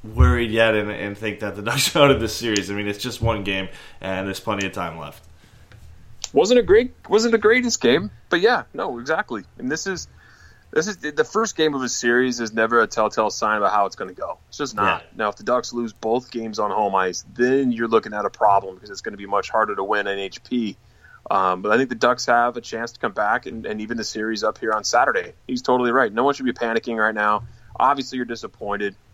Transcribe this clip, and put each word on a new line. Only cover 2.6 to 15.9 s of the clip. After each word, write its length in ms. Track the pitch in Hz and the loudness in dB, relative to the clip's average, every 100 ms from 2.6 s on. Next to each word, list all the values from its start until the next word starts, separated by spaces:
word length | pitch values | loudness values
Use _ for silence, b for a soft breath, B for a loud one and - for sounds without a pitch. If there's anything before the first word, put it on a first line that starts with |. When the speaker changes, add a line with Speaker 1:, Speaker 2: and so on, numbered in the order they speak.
| 92 | 0
Speaker 1:
I 60 | 101 | -4
mean, 120 | 104 | -4
it's 120 | 101 | -6
just 180 | 127 110 | -8 -4
one 240 | 113 110 | -2 -2
game, 240 | 101 95 95 B B B | -2 -4 -6 B B B
and 280 | 95 95 98 | -8 -6 -6
there's 120 | 95 | -6
plenty 280 | - 101 95 | -6 -4 -4
of 60 | |
time 260 | 95 87 82 | -6 -8 -8
left. 240 | 73 - - - b b b b b b b - - | -14 -16 -20 -20 b b b b b b b -14 -2
Speaker 2:
Wasn't 260 | - 180 247 | 2 6 4
a 40 | |
great, 300 | 190 208 247 - - | 6 4 4 -8 0
wasn't 220 | 196 233 | 2 4
the 80 | 226 | 4
greatest 420 | 208 247 247 - | 4 4 2 0
game, 300 | - 151 202 - - | 4 4 2 -10 -4
but 120 | 175 | 2
yeah, 240 | 202 233 - - | 4 2 -2 -6
no, 240 | 185 120 | -6 -6
exactly. 420 | 123 160 208 113 90 - | -4 -4 -2 -6 -10 -10
And 140 | 123 | -6
this 160 | 156 196 | -4 -4
is, 200 | 180 - b b b b b b | -6 -10 b b b b b b
this 160 | - 180 | -2 -2
is 100 | 185 | -6
the 260 | 151 147 | -8 -2
first 320 | 151 208 226 - | 0 0 -2 2
game 180 | 156 | 0
of 100 | 139 | 2
a 40 | 127 | -4
series 540 | - 123 120 127 120 | -2 2 4 4 0
is 100 | 113 | -4
never 300 | 110 113 120 | 0 2 4
a 60 | 110 | 2
telltale 420 | - 107 - 107 | 2 0 2 -2
sign 300 | - 110 107 | 0 -2 2
about 120 | 101 | 2
how 140 | 104 98 | 2 0
it's 100 | - | -2
gonna 160 | 95 | -12
go. 280 | 92 98 - _ | -10 -10 -10 _
It's 80 | - | -8
just 180 | 147 104 | -8 0
not. 280 | 107 107 | 0 0
Speaker 1:
Yeah. 40 | - - | -8 -4
Speaker 2:
Now, 140 | 107 | -4
if 80 | - | -4
the 60 | |
Ducks 280 | 107 123 120 | -2 -2 -2
lose 220 | 120 117 | -6 -6